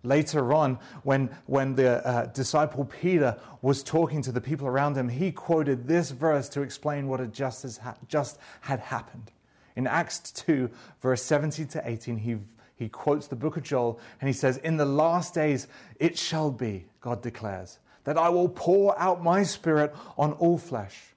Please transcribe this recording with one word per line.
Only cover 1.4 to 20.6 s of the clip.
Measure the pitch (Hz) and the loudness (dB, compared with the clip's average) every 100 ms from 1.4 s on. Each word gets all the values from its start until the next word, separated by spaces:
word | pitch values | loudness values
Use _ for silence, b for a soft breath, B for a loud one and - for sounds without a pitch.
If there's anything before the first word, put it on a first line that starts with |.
| - | -2
when | 135 135 131 | 0 2 4
the, | 131 120 - | 4 4 2
uh, | 120 117 | 0 -2
disciple | - 127 156 151 139 139 | -4 0 2 2 0 -6
Peter | - 175 180 135 110 B B | -2 2 4 4 0 B B
was | 131 139 | 0 0
talking | - 160 165 151 | 0 2 2 0
to | 131 | -4
the | 120 | -4
people | - 147 139 | -4 -4 -2
around | 131 143 135 | 0 0 0
him, | 123 | -2
he | 123 185 | -2 -4
quoted | - - 165 147 131 123 | -4 0 2 2 0 2
this | 165 165 | 0 0
verse | 127 160 147 131 | 0 2 2 0
to | 143 | -6
explain | 139 - 151 143 139 | -6 -6 -6 -4 -4
what | 131 | -4
had | 123 | -4
just, | 107 135 117 | -4 -6 -6
as | 135 110 | -12 -12
ha-, | 120 - - | -14 -14 -2
just | 156 127 - B B | -2 -2 -8 B B
had | - 131 | -4 -4
happened. | - 117 - - 110 _ b b b - | -4 -8 -8 -18 -20 _ b b b -6
In | 127 | 0
Acts | 147 170 - | 0 -2 -8
two, | - - - 147 127 B B B | -10 -8 0 2 0 B B B
verse | 127 127 | 0 0
seventeen | - 147 151 151 151 | 2 0 0 -4 -8
to | 156 - | -6 -6
eighteen, | 113 - 117 | -6 -6 -6
he, | 110 113 101 _ b b | -4 -6 -8 _ b b
he | 113 | -10
quotes | - - 147 143 | -4 0 0 -2
the | 123 | -6
book | 143 156 | -4 -6
of | |
Joel, | - 139 120 117 B B | -4 -2 0 -4 B B
and | 135 | -2
he | |
says, | 135 135 127 | 0 0 0
"In | 160 160 | -2 0
the | 143 | 2
last | 139 165 175 165 170 | 2 2 2 -2 0
days | 151 135 - B B B | 2 0 -4 B B B
it | 165 - | -2 0
shall | - 160 151 | -4 -2 -2
be, | 123 117 98 82 _ | -2 -4 -6 -10 _
God | 120 120 | -6 -6
declares, | 120 113 110 95 92 - b b - | -6 -8 -8 -8 -12 -18 b b -2
that | 147 | 2
I | 170 | 4
will | 175 180 | 4 2
pour | 180 165 196 196 - | 0 4 6 6 4
out | 180 175 | 2 2
my | 170 185 | 2 4
Spirit | 196 - 165 156 147 B B B | 2 0 2 4 2 B B B
on | 151 | 0
all | 147 170 | 2 2
flesh | 170 | 2